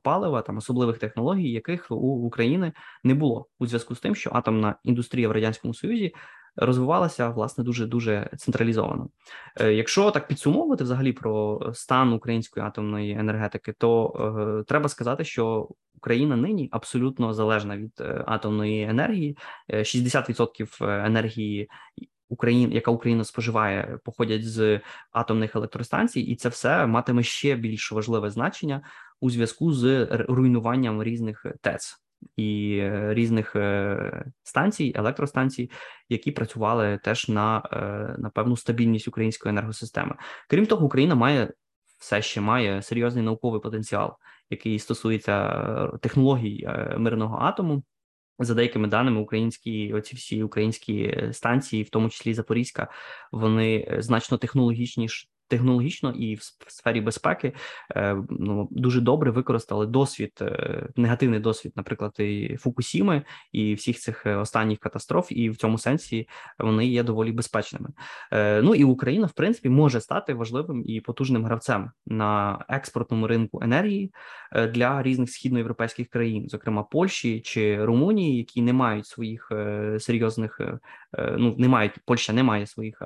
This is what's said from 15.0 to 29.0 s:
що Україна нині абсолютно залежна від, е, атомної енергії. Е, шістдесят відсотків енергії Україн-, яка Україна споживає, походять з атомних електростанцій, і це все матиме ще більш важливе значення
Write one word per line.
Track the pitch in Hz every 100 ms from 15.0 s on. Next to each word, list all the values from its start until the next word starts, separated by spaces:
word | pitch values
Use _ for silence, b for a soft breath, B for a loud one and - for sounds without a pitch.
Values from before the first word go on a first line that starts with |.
| 120 139
що | 160 - 113 110 - - _ _
Україна | - 120 147 120
нині | 165 208 131
абсолютно | 113 - 120 131 131 113
залежна | 110 107 107 104 101
від, | 113 -
е, | - - -
атомної | 110 107 107 107 107
енергії. | 107 113 180 202 147 143 B B -
Е, | 107
шістдесят | 107 127 123 135 127
відсотків | 113 117 - 107 -
енергії | 101 101 107 110 110 110 107 101 104 B B - - _ _
Україн-, | 127 120 120 120
яка | 113 120
Україна | 117 120 113
споживає, | 110 - 117 110 104 98 - -
походять | - - 113 110 113
з | 113 107 104 B B B
атомних | 113 117 110 110 110
електростанцій, | 113 - 120 156 233 -
і | - 120
це | 120
все | - 123 175 127
матиме | 117 123 120
ще | 113 - 143 127
більш | 113 110 -
важливе | 107 110 113 104
значення | 110 160 - 151 139 B B